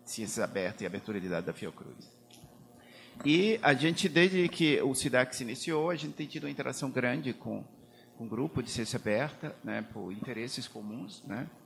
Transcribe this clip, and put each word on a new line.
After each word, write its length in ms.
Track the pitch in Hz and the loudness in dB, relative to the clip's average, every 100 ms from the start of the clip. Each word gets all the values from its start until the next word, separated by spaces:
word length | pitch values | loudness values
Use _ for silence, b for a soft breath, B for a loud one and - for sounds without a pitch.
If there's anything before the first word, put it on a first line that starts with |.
ciências 360 | - - 104 113 | -10 -8 -4 -2
abertas 420 | 98 98 90 - | -2 0 -2 -4
e 40 | 92 | -6
abertura 320 | 95 - 104 | -6 -6 -6
de 120 | 90 | -2
dados 160 | 87 90 | -4 -4
da 80 | |
Fiocruz. 640 | 85 95 - 67 - - - - - - - - - B B B B | -6 -10 -10 -16 -18 -20 -20 -20 -20 -20 -20 -20 -20 B B B B
E 360 | 143 160 208 220 | 4 6 6 6
a 140 | - 139 | 6 6
gente, 340 | 156 165 190 | 4 2 4
desde 400 | 170 180 185 175 | 6 6 6 2
que 320 | - 160 131 | 4 4 6
o 140 | 135 131 | 4 2
sidac 400 | 139 127 127 - | 4 4 4 0
se 80 | |
iniciou, 480 | 123 131 - 156 165 | -6 -6 -2 0 0
a 40 | 165 | -2
gente 180 | 151 | -6
tem 120 | - 151 | -8 -8
tido 200 | 156 147 | -6 -8
uma 40 | |
interação 400 | 143 131 135 139 | -4 -4 -2 -2
grande 440 | 131 123 123 143 | 0 0 0 -2
com, 300 | 113 117 107 107 - B B B - | -6 -6 -8 -8 -18 B B B -12
com 80 | 117 | -6
o 20 | |
grupo 360 | 110 151 - | -2 -2 -2
de 80 | 117 | -4
ciência 260 | - 110 127 | -4 -2 -2
aberta, 580 | 110 104 147 - 156 - | 2 2 2 -4 -10 -10
né, 220 | 110 110 110 | -6 -6 -6
por 180 | 110 92 | -8 -8
interesses 560 | 101 110 110 123 139 123 | -8 -8 -6 -6 -8 -10
comuns, 540 | 113 104 113 196 - 139 | -10 -10 -10 -12 -14 -10
né? 200 | 107 156 - | -8 -8 -12